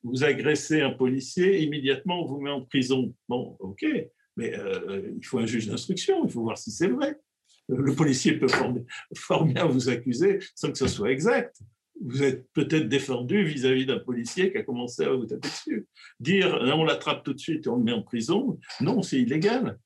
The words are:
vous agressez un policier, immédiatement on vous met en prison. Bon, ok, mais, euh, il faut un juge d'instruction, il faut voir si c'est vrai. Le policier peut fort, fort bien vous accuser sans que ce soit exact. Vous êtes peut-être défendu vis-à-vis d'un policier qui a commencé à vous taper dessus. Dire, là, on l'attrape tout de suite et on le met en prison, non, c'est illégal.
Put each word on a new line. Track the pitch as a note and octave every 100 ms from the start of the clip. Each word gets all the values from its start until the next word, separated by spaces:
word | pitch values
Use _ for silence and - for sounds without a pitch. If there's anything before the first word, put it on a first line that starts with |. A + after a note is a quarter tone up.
vous | A#2+ B2+
agressez | D3 C3+ C#3 D3+ - D#3
un | C#3
policier, | B2+ B2+ C3 C3 - F3+ F#3+
immédiatement | D3+ D3 C3 C3 - F3
on |
vous | D3 C#3+
met | C#3
en | C#3+
prison. | B2+ C3+ B2 C3 A#2 - -
Bon, | B2 - -
ok, | F#2+ - D#4 A#3+ - _ _ -
mais, | A2+ -
euh, | G2 F#2 F#2 G2 G#2 -
il | -
faut | A#2+
un | A2+
juge | A#2 G#2+
d'instruction, | A#2+ - F#3 - F#4
il | D4
faut | A#2+
voir | A2+ -
si | -
c'est | - F#3+
vrai. | B3+ C#4+ D4+ _ _ _ _ -
Le | B2+ C#3
policier | C3 D3+ B2+ E3 -
peut | C3+
fort, | - A#2+ B2 - - -
fort | - - D3+
bien | D#3+ B2+ E3+
vous | B2+ B2+
accuser | A#2 C3 A#2+ F#3+ G3 -
sans | - D#3
que | -
ce | D3+
soit | - G2+
exact. | C3+ F#3+ B3+ - - - _ _ E4
Vous | D#3+ C3
êtes | C#3 B2+ -
peut-être | - D3 D#3+ D3+
défendu | C3+ C3 B2 B2 G3+
vis-à-vis | F3+ C#3+ C3 C3
d'un | C3 C3
policier | - A#2+ A#2 - F#3
qui | A2
a |
commencé | - A#2+ B2 -
à | C#3+
vous | C3+ A2
taper | - -
dessus. | - - A3+ - _ - _
Dire, | A#2+ F#3+ F#3 -
là, | D#3 D#3
on |
l'attrape | D#3+ C#3+ D3+ C3+
tout | -
de | C3+
suite | - D#3 B2+
et |
on | A#2+
le |
met | A2+
en | A2+
prison, | - A#2+ A2 G3 C4 - - -
non, | D3 A#3
c'est | - C3+
illégal. | A#2+ D3+ G3 B3 G3+ -